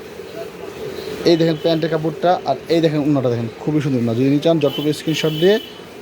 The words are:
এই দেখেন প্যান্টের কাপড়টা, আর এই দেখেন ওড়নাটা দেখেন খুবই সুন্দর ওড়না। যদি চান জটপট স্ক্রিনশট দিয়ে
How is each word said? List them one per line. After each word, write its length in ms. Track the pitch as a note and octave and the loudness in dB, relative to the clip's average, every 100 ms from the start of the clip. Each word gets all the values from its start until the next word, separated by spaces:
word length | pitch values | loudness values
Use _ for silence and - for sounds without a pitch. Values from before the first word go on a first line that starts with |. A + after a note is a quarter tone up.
| - - - - - - - - - - - - D#3+ | -14 -14 -14 -12 -12 -12 -14 -10 -10 -10 -10 0 2
এই 60 | E3+ | 4
দেখেন 160 | E3 D#3 | 2 0
প্যান্টের 260 | E3 E3 D#3+ | 0 0 0
কাপড়টা, 380 | D#3+ D#3+ D#3 E3+ F3+ - | -2 -2 0 0 2 0
আর 80 | C3 - | -4 0
এই 60 | E3 | 2
দেখেন 160 | D#3+ D3+ D3 | 2 2 2
ওড়নাটা 220 | C#3+ B2 | 2 2
দেখেন 160 | A#2 A#2 - | 0 -4 -6
খুবই 180 | - D3+ | -2 0
সুন্দর 140 | C#3+ B2+ | 2 2
ওড়না। 140 | A#2 A2+ | 2 2
যদি 200 | C3+ C#3+ | 4 4
চান 120 | E3 E3 | 4 4
জটপট 220 | C#3+ C3 D3 D3 | 2 0 -2 -2
স্ক্রিনশট 340 | - D3+ D#3+ D#3 | -2 0 0 2
দিয়ে 140 | F3+ G#3+ - - - - | 4 4 -2 -16 -18 -16